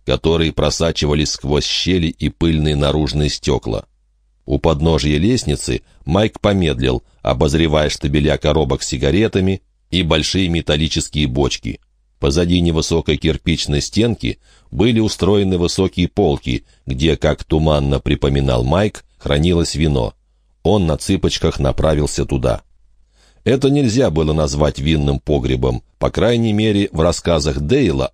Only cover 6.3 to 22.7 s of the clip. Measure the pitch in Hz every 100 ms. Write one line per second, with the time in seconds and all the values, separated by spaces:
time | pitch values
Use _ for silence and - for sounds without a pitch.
6.3 | - 104 98 80 62 64 62 - _ -
7.3 | 64 76 78 80 76 73 - 76 73 73
8.3 | 69 76 76 69 67 - 67 69 87 110
9.3 | 98 95 95 _ _ _ 90 80 80 73
10.3 | 92 90 85 76 76 78 78 - 73 71
11.3 | 65 65 - 55 - _ _ _ - 69
12.3 | 78 87 90 85 80 - 82 78 73 80
13.3 | 73 - 78 - 71 - 98 117 104 -
14.3 | - _ _ _ - 113 110 110 - 87
15.3 | 104 95 90 87 - 95 90 85 - 90
16.3 | 69 - 58 - _ - 65 78 73 78
17.3 | 73 - 78 78 73 69 67 - 71 71
18.3 | 69 67 60 62 87 104 - - _ -
19.3 | 73 87 85 85 69 78 67 55 - _
20.3 | _ _ _ - 104 80 73 - 95 85
21.3 | - 85 - 67 - 78 76 71 - 65
22.3 | 67 62 53 -